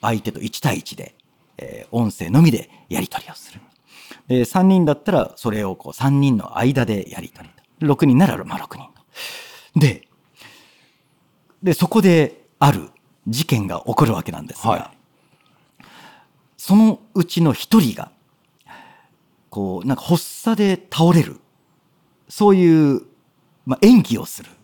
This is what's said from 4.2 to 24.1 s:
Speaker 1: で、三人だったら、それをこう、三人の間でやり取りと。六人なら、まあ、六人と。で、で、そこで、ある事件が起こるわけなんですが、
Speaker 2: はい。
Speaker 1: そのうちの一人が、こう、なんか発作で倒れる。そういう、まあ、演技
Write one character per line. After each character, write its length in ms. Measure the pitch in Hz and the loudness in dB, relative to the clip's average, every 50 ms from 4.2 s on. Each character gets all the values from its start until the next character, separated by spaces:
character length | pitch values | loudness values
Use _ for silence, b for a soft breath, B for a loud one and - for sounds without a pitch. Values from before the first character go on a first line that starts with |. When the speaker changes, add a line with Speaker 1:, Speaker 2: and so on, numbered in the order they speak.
| B | B
Speaker 1:
で、 180 | - 123 127 120 | -4 -2 -2 -2
三 220 | - - 185 185 | 0 0 2 4
人 180 | 190 190 185 175 | 4 4 4 2
だ 80 | 151 147 | 0 0
っ 80 | 147 - | -2 -4
た 80 | - | -2
ら、 220 | 190 143 107 - - | -2 -2 -2 -2 -10
そ 160 | - - 120 | -10 -8 -6
れ 120 | 104 107 104 | -6 -4 -6
を 120 | 95 92 | -8 -8
こ 140 | - - 71 | -10 -16 -20
う、 40 | - | -12
三 260 | - 123 139 139 139 | -4 -2 0 0 2
人 180 | 139 139 127 | 2 2 0
の 200 | 104 - - - | -2 -4 -8 -6
間 280 | - 117 131 139 131 120 | -2 -2 0 0 0 -2
で 240 | - 107 98 90 - | -2 -4 -6 -8 -10
や 100 | - - | -16 -18
り 100 | - - | -18 -18
取 180 | _ - - | _ -20 -20
り 60 | - _ | -20 _
と。 320 | _ _ _ _ _ 156 | _ _ _ _ _ -2
六 200 | 147 143 - 165 | -2 0 2 2
人 120 | 147 123 | 4 4
な 100 | 131 185 | 4 4
ら、 160 | 135 117 - 95 | 2 0 -4 -10
ま 120 | - - | -12 -12
あ、 20 | 196 | -12
六 180 | - - - | -14 -14 -18
人 60 | - - | -20 -20
と。 920 | - _ _ _ _ _ - - - - - - - - - - _ _ 156 | -20 _ _ _ _ _ -16 -16 -16 -16 -18 -20 -20 -20 -20 -20 _ _ 2
で、 280 | 143 135 95 - _ _ _ _ _ _ b b b b b b b b b b b b b b b _ _ _ _ _ _ _ _ _ _ _ - | 2 2 2 -2 _ _ _ _ _ _ b b b b b b b b b b b b b b b _ _ _ _ _ _ _ _ _ _ _ -2
で、 100 | 185 - | -2 0
そ 140 | - 180 | 0 0
こ 140 | 165 - 226 | 0 2 2
で、 440 | 185 196 175 165 147 131 - - _ _ _ _ | 4 6 4 4 2 0 -4 -14 _ _ _ _
あ 120 | - 143 | 2 2
る 180 | 127 95 76 - _ _ _ _ _ _ _ | 2 0 -6 -14 _ _ _ _ _ _ _
事 180 | 101 110 127 160 | -8 -6 -6 -2
件 220 | - 139 113 101 | -2 -2 -2 -2
が 160 | 90 85 85 - | -4 -8 -8 -8
起 80 | - 120 | -4 0
こ 120 | - 151 | 0 0
る 80 | 131 104 | 0 0
わ 100 | 85 80 | -4 -6
け 80 | - | -10
な 80 | 82 76 | -12 -14
ん 80 | 76 | -16
で 80 | - - | -16 -18
す 80 | - - | -6 -2
が、 60 | 113 | -2
Speaker 2:
は 60 | 98 82 | -2 -2
い。 1040 | - - _ _ _ _ _ _ _ _ _ _ _ _ _ _ _ _ _ _ b b b b b b b b b b b b _ _ _ | -4 -12 _ _ _ _ _ _ _ _ _ _ _ _ _ _ _ _ _ _ b b b b b b b b b b b b _ _ _
Speaker 1:
そ 180 | _ - - 190 | _ -2 2 4
の 240 | 208 226 220 196 - _ _ _ | 6 6 4 2 -2 _ _ _
う 100 | 202 170 | -4 -4
ち 180 | - - 180 165 | -2 0 0 2
の 100 | 156 120 | 2 0
一 260 | - - _ 202 226 | -2 -2 _ 4 4
人 160 | 170 120 98 | 4 2 -4
が、 160 | - - - _ _ _ _ _ _ _ _ _ _ B B B B B B B B B B B _ _ _ _ _ _ _ | -8 -14 -18 _ _ _ _ _ _ _ _ _ _ B B B B B B B B B B B _ _ _ _ _ _ _
こ 320 | - 104 98 95 92 92 - | -10 -8 -6 -6 -6 -6 -4
う、 40 | |
な 60 | 127 135 | -4 -4
ん 40 | |
か 60 | - - | -4 -2
発 200 | - 175 160 - | -2 -2 -2 -2
作 320 | - - - - 226 226 | -6 -16 -6 -4 -4 0
で 200 | 185 208 196 185 180 - _ | 0 0 0 0 -2 -6 _
倒 200 | - - 165 170 175 | -2 0 2 4 4
れ 80 | 165 135 | 4 2
る。 160 | - 71 - _ _ _ _ _ _ _ _ _ _ _ _ _ _ _ _ _ _ | 0 -6 -20 _ _ _ _ _ _ _ _ _ _ _ _ _ _ _ _ _ _
そ 200 | - - 208 208 | -6 0 4 4
う 60 | 196 | 4
い 400 | 190 180 170 160 160 151 143 135 | 6 4 4 4 4 4 2 0
う、 60 | 110 - _ _ _ _ _ _ _ _ _ _ _ _ | -2 -6 _ _ _ _ _ _ _ _ _ _ _ _
ま 100 | 131 - | -8 -4
あ、 40 | - | 2
演 200 | - 214 254 226 | 6 6 6 6
技 160 | - - | 4 2